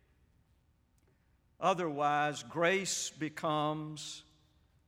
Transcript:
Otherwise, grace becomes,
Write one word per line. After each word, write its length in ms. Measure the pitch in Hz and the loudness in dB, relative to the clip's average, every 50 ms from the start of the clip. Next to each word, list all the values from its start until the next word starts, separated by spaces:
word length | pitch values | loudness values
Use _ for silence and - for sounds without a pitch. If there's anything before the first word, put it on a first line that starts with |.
| _ _ _ _ _ _ _ _ _ _ _ _ _ _ _ _ _ _ _ _ _ _ _ _ _ _ _ _ _ _ _ - | _ _ _ _ _ _ _ _ _ _ _ _ _ _ _ _ _ _ _ _ _ _ _ _ _ _ _ _ _ _ _ 0
Otherwise, 840 | 160 180 190 170 180 156 143 143 147 147 147 147 151 151 143 123 | 2 2 2 2 0 -2 0 0 2 2 4 4 2 2 0 -4
grace 680 | 120 117 135 160 170 170 190 196 185 156 - - - - - 143 | -8 -6 0 2 4 4 4 2 0 -2 -2 -4 -4 -6 -6 -6
becomes, 1040 | 156 151 151 - 175 160 151 151 147 151 151 156 151 156 156 147 - - - - - _ _ _ _ _ _ _ _ _ _ _ _ | -6 -6 -4 -4 -2 0 2 2 2 0 -2 -4 -6 -8 -10 -10 -10 -12 -12 -14 -16 _ _ _ _ _ _ _ _ _ _ _ _